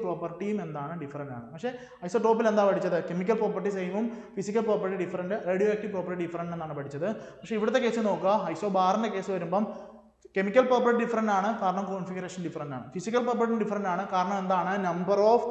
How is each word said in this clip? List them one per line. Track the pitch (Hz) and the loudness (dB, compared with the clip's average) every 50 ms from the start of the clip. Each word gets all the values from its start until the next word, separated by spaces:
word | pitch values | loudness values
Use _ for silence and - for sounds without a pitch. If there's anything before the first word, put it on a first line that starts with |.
പ്രോപ്പർട്ടിയും | 185 180 170 160 170 165 165 - 202 208 214 196 175 | 0 -4 -4 -4 -4 -6 -6 -4 -2 -2 -2 -2 -2
എന്താണ്? | 160 151 143 143 151 170 170 147 | -4 -6 -6 -6 -6 -6 -8 -8
ഡിഫറന്റ് | 139 - 143 143 135 123 117 | -8 -8 -8 -8 -8 -8 -10
ആണ്. | - - | -12 -12
പക്ഷേ | 156 165 233 247 247 - - - - - 175 175 | -12 -8 -6 -6 -6 -8 -14 -16 -16 -10 -10 -2
isotope-ിൽ | 180 226 208 220 226 220 226 220 208 | -2 2 4 4 4 6 4 4 4
എന്താ | 208 202 196 | 6 6 6
പഠിച്ചത്? | 185 180 185 180 175 165 - - | 4 2 2 0 0 0 -2 -2
chemical | 170 180 185 202 220 226 | -2 -2 2 2 2 2
property | 214 - - 185 185 202 190 190 | 2 0 -2 -2 -2 -2 -2 -2
സെയിമും | 180 180 185 208 233 226 - - - - - | -4 -2 -2 -2 -2 -2 -4 -8 -14 -10 -8
physical | 196 185 208 202 233 220 220 | -6 -6 0 0 0 2 2
property | 208 180 185 185 196 185 175 | 0 0 0 -2 -2 -2 -4
different, | 175 - 185 180 180 202 - - 175 | -4 -4 -6 -4 -4 -4 -4 -2 -2
റേഡിയോ | 185 190 208 214 202 | 0 2 2 2 2
ആക്റ്റീവ് | 208 214 202 185 | 0 -2 -4 -4
property | 185 175 175 180 180 170 | -4 -4 -4 -4 -4 -4
different | 156 170 170 170 175 170 165 | -4 -4 -6 -6 -6 -6 -6
എന്നാണ് | 160 156 147 143 | -6 -6 -6 -8
പഠിച്ചത്. | 135 131 135 143 170 208 220 220 - - - - | -8 -8 -6 -4 -4 -4 -4 -6 -10 -14 -16 -16
പക്ഷേ | - - 226 214 | -8 -4 -2 0
ഇവിടുത്തെ | 214 233 226 262 240 | 0 2 2 2 2
case | 226 226 233 214 202 | 2 0 2 0 0
നോക്കുക, | 180 160 180 190 208 214 - 165 165 | 0 2 2 2 2 2 2 -2 -4
isobar-ിൻ്റെ | - 214 202 190 190 185 185 202 214 226 220 196 | -4 -2 0 2 4 4 4 4 2 0 -2 -2
case | 196 185 202 190 180 | -4 -4 -4 -4 -4
വരുമ്പം | 170 165 180 208 220 - - - - - - - - - _ _ _ - - | -2 0 0 0 0 0 -4 -12 -14 -16 -18 -20 -20 -20 _ _ _ -6 -2
Chemical | 190 196 208 196 254 247 254 | 0 0 4 6 6 6 6
property | 254 240 226 240 233 220 233 | 4 4 6 4 4 4 2
different | 226 226 220 220 214 202 | 2 0 0 2 2 2
ആണ്, | 190 196 220 226 220 | 2 2 0 0 0
കാരണം | 202 185 180 196 202 185 | 0 0 0 0 -2 -4
configuration | 196 190 175 185 185 185 180 170 - 185 170 | -4 -6 -6 -6 -6 -8 -8 -8 -8 -6 -6
different | 156 151 156 147 143 131 | -6 -6 -6 -8 -8 -8
ആണ്. | 127 120 127 | -10 -10 -10
Physical | - 185 - 226 226 240 233 | -10 -8 -6 0 0 0 2
property | 247 240 214 226 226 226 220 | 2 2 2 2 2 2 0
different | 208 214 202 202 196 185 | 0 0 0 -2 0 0
ആണ്, | 175 185 202 196 | 0 -2 -2 0
കാരണം | 196 185 180 196 202 196 | 0 0 2 2 0 -2
എന്താണ്? | 190 185 190 180 175 180 196 202 190 | 0 2 2 2 2 0 0 0 0
number | 175 170 175 180 180 202 202 208 214 | 0 0 -2 0 2 4 6 6 6
of | 233 233 233 - | 6 6 4 0